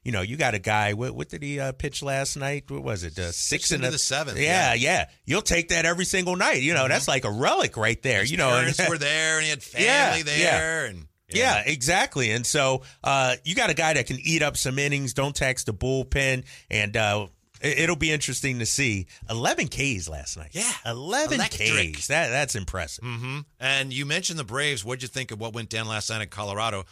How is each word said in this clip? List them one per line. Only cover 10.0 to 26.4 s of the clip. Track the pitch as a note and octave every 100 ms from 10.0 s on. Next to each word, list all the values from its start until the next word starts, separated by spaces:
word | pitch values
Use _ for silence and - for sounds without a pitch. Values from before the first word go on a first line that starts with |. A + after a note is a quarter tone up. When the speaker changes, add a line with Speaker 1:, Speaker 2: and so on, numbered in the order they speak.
| B3+ E3
Speaker 1:
yeah. | D3 D3 E3+ D3
Speaker 2:
there. | D#3+ D#3+ C3
And | F2+ D#2 _ _
Speaker 1:
Yeah, | G3+ B3+ C3 G#2+
Speaker 2:
yeah. |
Speaker 1:
exactly. | D3+ B2+ F3+ C4+ C#3+ A#2
And | A2+ A#2+
so, | D3+ C3+ C3 - -
uh, | - C3+ B2+ B2+
you | D#3
got | G#3 A3
a |
guy | D#3 D#3+
that | D3+ A#2
can | C3
eat | - D#3+
up | D3 C3+
some | C#3 C3
innings, | C#3+ C#3+ C#3
don't | B2 C#3
tax | C#3 C3+ B2+
the | -
bullpen, | G2+ B2+ C3 B2+ C#3 C3+ B2+ B2+ - -
and, | G#2+ G#2 A2+
uh, | G#2+ G#2 G2 - _ -
it, | C#3 C3+
it'll | D#3+ E3+
be | D#3
interesting | D#3 - B2+ C#3 B2
to | A2+
see. | - C3+ G2+ F#2 - -
Eleven | A2+ D3+ E4+ F3
Ks | - C#3 G#2 E2
last | D2+ C#2+ -
night. | D2+
Speaker 2:
Yeah. | E3 B3 A3 A#2
Speaker 1:
Eleven | A#2 C#3+ B3 D4+
Speaker 2:
Electric. | C#4 G#3+ - A2 G#2+ E2+ D2+
Speaker 1:
Ks. | -
That, | D3 D3+
that's | B2+ C#3+
impressive. | A2+ F#2 F#2+ E2 -
Speaker 2:
Mm-hmm. | A#2+ A#2 B2+ C#3 C#3+ -
And | B2+ C3+ C3+
you | C3 C#3+
mentioned | E3 F3+ E3
the |
Braves. | A2 B2 D3 C3
What'd | G2+ B2+
you | B2+
think | C3+ C3
of | G#2+
what | A2+
went | A2 A2
down | A2+ A2
last | A2 -
night | A2
in | G#2
Colorado? | -